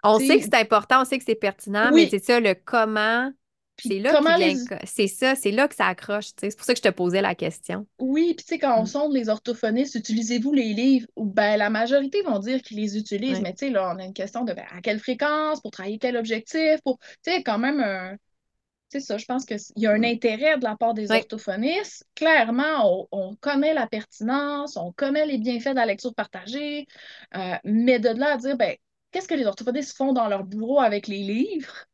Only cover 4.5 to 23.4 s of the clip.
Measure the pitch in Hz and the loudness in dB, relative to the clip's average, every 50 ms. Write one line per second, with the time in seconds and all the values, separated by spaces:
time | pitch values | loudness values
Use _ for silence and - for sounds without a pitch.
4.5 | 285 262 247 - 196 - - - - - 208 196 - - 254 262 269 269 - 202 | 0 -2 -6 -8 -10 -12 -10 -10 -2 -2 -2 -2 0 0 0 0 0 0 -2 -2
5.5 | 202 233 277 294 - - 202 185 185 - - - 202 208 208 - - - - 202 | 2 2 0 0 2 0 0 0 0 -4 -6 -6 -6 -6 -6 -10 -12 -8 -8 -8
6.5 | - _ - - 247 233 - 208 185 - 180 180 175 190 196 196 180 - 165 165 | -8 _ -2 -2 -2 2 2 0 2 2 0 0 2 2 0 0 -2 -2 -6 -6
7.5 | - - - - 180 196 208 _ _ _ 254 262 269 311 339 349 330 - - - | -6 -8 -10 -8 -8 -8 -8 _ _ _ -4 -2 0 2 2 0 -2 -4 -6 -8
8.5 | 339 - 294 269 240 202 180 190 - 285 294 302 285 262 233 214 214 208 _ 240 | -4 -2 0 2 2 2 0 0 -2 -2 0 0 0 0 0 0 -2 -2 _ -6
9.5 | 233 - - 220 214 247 277 277 - 233 220 - 220 220 226 220 240 233 220 285 | -4 -2 -2 0 0 0 0 -2 -4 -8 -4 -2 -2 -2 0 0 -2 -2 0 2
10.5 | 294 269 233 220 208 214 240 269 269 254 226 - _ - 220 202 190 214 208 208 | 2 2 2 2 0 2 4 4 4 4 2 -4 _ -6 -6 0 2 2 4 4
11.5 | 214 208 208 214 220 214 226 233 269 285 277 269 277 403 392 330 226 196 196 233 | 4 2 2 2 2 0 2 2 2 2 2 2 -2 -2 0 0 -2 -2 -2 -2
12.5 | 262 262 - - 220 208 214 208 202 214 214 - 208 202 214 269 - 226 208 175 | -4 -4 -4 -8 -6 -4 -4 -4 -4 -6 -6 -4 -6 -4 -2 -2 -2 -2 -4 -6
13.5 | 190 - 277 277 247 196 190 185 170 190 185 185 190 - 185 202 - 233 247 226 | -6 -6 -6 -2 0 0 0 0 -4 -6 -10 -12 -8 -8 -10 -8 -6 -6 -6 -6
14.5 | 175 - - - - 180 - 220 208 214 - - 254 240 277 294 302 302 311 302 | -6 -8 -12 -16 -16 -6 -4 -4 -4 -2 -2 -4 -2 0 0 0 0 0 0 -2
15.5 | 311 - _ 214 - - 185 202 214 214 - 247 247 240 226 220 220 214 226 - | -4 -4 _ -14 -12 -10 -8 -8 -6 -4 -4 -2 -2 -2 -2 -2 -4 -6 -6 -4
16.5 | - 320 320 302 311 302 _ 269 254 _ _ - - _ _ 320 359 359 - 247 | -2 0 4 4 2 2 _ -4 -4 _ _ -20 -20 _ _ -2 -2 -2 0 -2
17.5 | 214 214 240 269 302 285 240 202 196 185 185 185 196 208 _ _ _ _ _ _ | -2 0 0 0 0 0 0 -2 -2 -6 -8 -10 -14 -16 _ _ _ _ _ _
18.5 | _ _ _ _ _ _ _ _ - 277 269 - 202 214 220 - 247 254 262 - | _ _ _ _ _ _ _ _ -10 -10 -6 -6 -6 -8 -4 -4 -4 -4 -4 -4
19.5 | 220 208 - - _ 208 220 214 208 214 220 233 233 226 - 233 220 220 277 311 | -8 -8 -8 -10 _ 0 2 4 4 4 4 2 0 0 0 -2 0 2 2 2
20.5 | 311 269 247 214 214 - 233 226 233 220 214 202 220 226 220 _ 220 214 - - | 2 2 0 -4 -2 0 0 0 0 -2 0 2 2 2 2 _ -12 -10 -8 -6
21.5 | 185 202 233 285 339 392 403 - - - - _ _ - 208 320 320 294 226 220 | -4 -2 -2 -2 -2 -2 -4 -8 -12 -20 -20 _ _ 0 4 4 6 6 4 2
22.5 | 233 247 285 311 311 277 220 196 180 190 - _ - 202 185 190 208 _ | 2 0 0 0 2 2 4 2 2 0 -4 _ -6 -6 -6 -8 -10 _